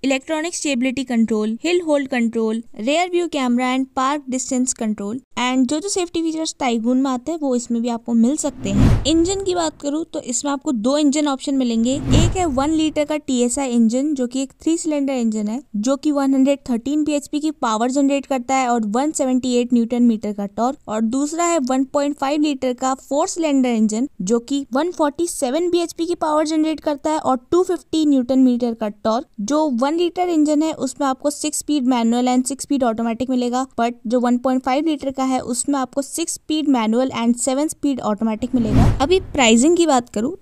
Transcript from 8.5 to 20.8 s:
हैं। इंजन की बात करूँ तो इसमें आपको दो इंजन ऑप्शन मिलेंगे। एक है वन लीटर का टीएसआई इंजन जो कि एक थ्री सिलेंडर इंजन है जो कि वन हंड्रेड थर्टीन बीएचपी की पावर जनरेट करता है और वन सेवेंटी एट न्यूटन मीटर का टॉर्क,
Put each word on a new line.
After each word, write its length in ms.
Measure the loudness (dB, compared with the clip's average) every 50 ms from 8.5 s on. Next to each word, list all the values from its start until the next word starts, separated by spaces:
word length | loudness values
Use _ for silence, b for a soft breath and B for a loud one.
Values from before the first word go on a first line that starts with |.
| -6 -6 -6 -2
हैं। 340 | 4 4 6 6 6 4 2 2
इंजन 360 | 4 4 2 2 0 -2 -2
की 100 | -2 -2
बात 260 | -2 -2 -4 -6 -6
करूँ 220 | -6 -4 -4 -4 -6 _ -8
तो 80 | -10
इसमें 300 | -8 -4 -6 -4 -2 -4
आपको 200 | -4 -4 _ -2
दो 260 | -2 0 0 2 2 4
इंजन 300 | 4 2 2 2 0 0
ऑप्शन 280 | -2 -4 -4 -2 0
मिलेंगे। 380 | 0 0 0 0 0 0 0 0
एक 420 | -2 0 2 4 4 4 4 2 0
है 80 | 0
वन 240 | 0 0 0 0 0
लीटर 360 | 2 2 0 0 0 0 -2
का 120 | 0 -2 -6
टीएसआई 520 | -2 -2 0 0 0 0 0 -2 -4 0
इंजन 440 | 2 4 4 4 2 0 0 -2 -2
जो 120 | -2 -2 -4
कि 140 | -2 -4
एक 100 | -6 -6 -8 _
थ्री 140 | -2 -2 -2 0
सिलेंडर 360 | -2 -2 -2 -2 -2 -2 -2
इंजन 340 | 0 -2 -2 -2 -2 -4 -4
है 140 | -6 -6 -10 _ -6
जो 200 | -4 0 0 0 0
कि 140 | 0 -2
वन 220 | 0 0 0 2 2
हंड्रेड 260 | 4 4 4 2 0 _ -4
थर्टीन 340 | -4 -4 -2 -2 -2 0 0
बीएचपी 360 | 0 -2 -4 -4 -4 -6 -4
की 120 | -4 -4
पावर 400 | -4 _ -2 -2 0 0 0 0
जनरेट 340 | 0 2 2 2 2 0 -2
करता 300 | -2 -4 -4 -2 0 0
है 120 | 0 2 2
और 160 | 0 0 0 0 -2
वन 160 | 0 -2 -2
सेवेंटी 420 | -2 -2 0 0 0 0 0 0 0
एट 180 | 0 0 2 2
न्यूटन 300 | 0 0 0 0 2 4
मीटर 300 | 4 2 2 -2 -6 -6
का 120 | -6 -6 -8
टॉर्क, 300 | -4 -2 -2 -2 -2 -6